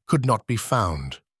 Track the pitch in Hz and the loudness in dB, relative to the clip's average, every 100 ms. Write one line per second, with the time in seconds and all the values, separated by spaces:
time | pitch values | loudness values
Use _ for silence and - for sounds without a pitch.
0 | - 156 127 113 - 117 - 127 95 78 | -2 0 2 0 0 -4 0 0 2 -2
1 | 67 - _ _ | -6 -12 _ _